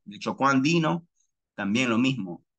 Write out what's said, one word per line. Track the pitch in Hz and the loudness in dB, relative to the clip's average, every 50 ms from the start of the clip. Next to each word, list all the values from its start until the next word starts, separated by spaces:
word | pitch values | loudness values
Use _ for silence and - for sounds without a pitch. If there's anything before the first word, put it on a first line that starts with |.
| _ - | _ -18
El | 104 104 | -16 -8
Chocó | - 117 104 - 131 139 | -6 -6 -4 0 2 4
andino, | 135 135 131 151 165 170 160 156 170 170 - _ _ _ _ _ _ _ _ _ _ | 4 4 2 2 2 2 2 2 0 -2 -6 _ _ _ _ _ _ _ _ _ _
también | - 104 98 101 123 131 123 | -8 -4 -2 0 0 0 0
lo | 113 110 | 2 2
mismo, | 127 131 135 117 95 90 85 - _ _ _ | 2 0 0 -2 -6 -8 -10 -14 _ _ _